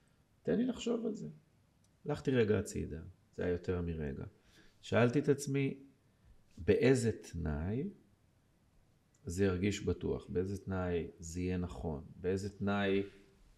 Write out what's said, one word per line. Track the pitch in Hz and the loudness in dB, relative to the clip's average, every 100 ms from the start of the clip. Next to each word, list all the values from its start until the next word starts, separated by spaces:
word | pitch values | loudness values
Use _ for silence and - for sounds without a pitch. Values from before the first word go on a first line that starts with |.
| _ _ _ _ | _ _ _ _
תן | - 196 | 0 2
לי | 254 | 0
לחשוב | - 233 233 226 | -2 -2 -2 -2
על | 208 | -6
זה." | - - _ _ _ _ _ _ 143 | -10 -14 _ _ _ _ _ _ -6
הלכתי | 147 143 | -4 2
רגע | 127 104 104 | 4 4 2
הצידה, | - 85 78 78 87 - _ - | 0 -6 -6 -8 -12 -18 _ -4
זה | |
היה | 90 | -2
יותר | 87 - 87 | 0 0 -2
מרגע. | 85 80 73 65 - - _ - - - | -2 -4 -4 -6 -10 -14 _ -20 -20 -20
שאלתי | - 110 120 147 | 0 4 4 4
את | 147 | 2
עצמי, | 139 139 139 139 - - _ _ _ - - - - | 0 0 0 0 -4 -12 _ _ _ -20 -20 -20 -2
"באיזה | 85 95 123 127 113 | 2 6 6 6 4
תנאי | - - 85 78 73 87 120 196 - _ _ _ _ _ _ _ _ _ _ _ _ 95 | -2 -6 -4 -2 -2 -2 -2 -4 -10 _ _ _ _ _ _ _ _ _ _ _ _ -6
זה | 87 98 | 2 4
ירגיש | 90 101 - | 4 2 2
בטוח? | - - - - - | 0 0 -2 -2 -2
באיזה | 87 95 98 | -2 -2 -4
תנאי | 98 92 90 85 80 - | -4 -2 0 0 -2 -8
זה | 82 87 | -8 -4
יהיה | 90 92 | -2 0
נכון? | 90 - 82 71 - - | -2 -4 -6 -6 -8 -6
באיזה | 87 95 101 - | -2 -2 -2 -4
תנאי, | 101 101 98 98 98 - - - - | 0 2 2 2 0 -8 -20 -20 -20